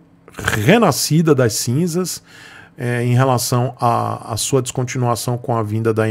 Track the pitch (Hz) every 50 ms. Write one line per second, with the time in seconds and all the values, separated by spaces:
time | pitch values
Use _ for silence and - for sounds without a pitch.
0 | _ _ _ _ _ - - - - - - 110 104 131 202 240 220 170 131 -
1 | - - 147 165 170 160 143 127 127 113 - - - 117 117 147 180 175 156 180
2 | 185 160 - - _ - - - - - - - - - - - 123 120 120 120
3 | 120 123 123 123 131 135 127 117 - - 127 123 123 127 123 - 123 120 117 113
4 | 110 110 110 113 - 113 113 107 - - 139 131 123 - - 135 127 123 - 131
5 | 123 120 120 113 - 127 120 120 - - 120 113 110 104 107 113 113 113 110 110
6 | 110 110